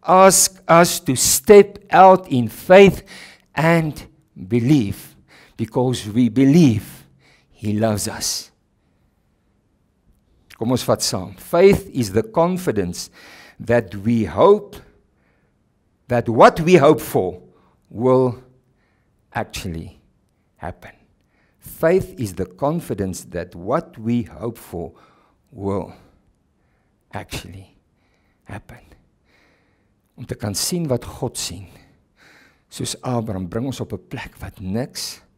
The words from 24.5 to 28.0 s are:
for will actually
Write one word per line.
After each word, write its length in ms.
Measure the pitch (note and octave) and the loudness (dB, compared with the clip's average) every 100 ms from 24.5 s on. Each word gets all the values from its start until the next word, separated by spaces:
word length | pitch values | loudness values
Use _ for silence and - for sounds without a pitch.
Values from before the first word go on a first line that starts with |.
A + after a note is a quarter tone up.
| A#2+ | -14
for 340 | - F2+ D#2 _ _ _ _ _ _ | -16 -14 -14 _ _ _ _ _ _
will 420 | - G2 G2 - - _ _ _ _ _ _ _ _ _ _ _ | -10 -6 -6 -8 -18 _ _ _ _ _ _ _ _ _ _ _
actually 640 | G2+ F2 - F2+ F#2+ F#2 _ _ _ | -18 -14 -16 -16 -20 -20 _ _ _